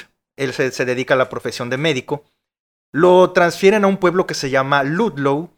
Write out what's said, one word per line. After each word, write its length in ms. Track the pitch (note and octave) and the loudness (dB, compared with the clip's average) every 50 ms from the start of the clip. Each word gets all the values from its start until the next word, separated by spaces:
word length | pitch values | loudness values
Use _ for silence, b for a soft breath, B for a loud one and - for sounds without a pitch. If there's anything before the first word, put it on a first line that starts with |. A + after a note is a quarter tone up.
| - _ _ _ _ _ _ | -20 _ _ _ _ _ _
él 160 | - C3+ B2+ | -8 -6 -6
se, 180 | - - C3+ B2+ | -4 -4 -4 -4
se 120 | - - C3 | -4 -4 -4
dedica 300 | B2+ B2 B2+ B2+ - C#3+ | -2 -2 -2 -2 0 0
a 40 | B2+ | 0
la 100 | B2+ - | 0 -2
profesión 420 | - A#2+ - A#2+ - - B2 A#2+ | -6 -8 -10 -8 -8 -8 -6 -6
de 60 | B2+ | -4
médico, 480 | C3 D#3 E3 C#3 B2+ - - D3 C#3 - _ _ _ _ _ _ _ _ _ _ _ _ _ | -2 -2 -2 -2 -4 -6 -6 -8 -10 -10 _ _ _ _ _ _ _ _ _ _ _ _ _
lo 380 | - C#3+ F3 F3+ F3+ F#3 F3+ F3+ | -2 2 4 6 6 6 4 4
transfieren 520 | - F#3 F3 E3+ E3 - G3 F#3+ G#3+ G#3+ G3 | 4 2 2 2 0 2 2 2 4 4 2
a 40 | G3 | 0
un 100 | G3 - | 0 0
pueblo 280 | F3+ F3 E3+ F#3+ F3+ | 0 0 0 0 -2
que 80 | - D3+ | -2 -6
se 160 | - D3 C3 | -6 -4 -2
llama 320 | C3+ C3+ C3+ C#3 C#3+ C#3+ | 0 0 0 0 0 0
Ludlow 680 | C3+ C#3 D#3+ F#3+ A#3 G#3 C3+ C#3+ C#3 C#3 C#3 D3+ F3 - _ | 0 0 0 -2 -2 -2 -2 -2 -2 0 0 -2 -4 -8 _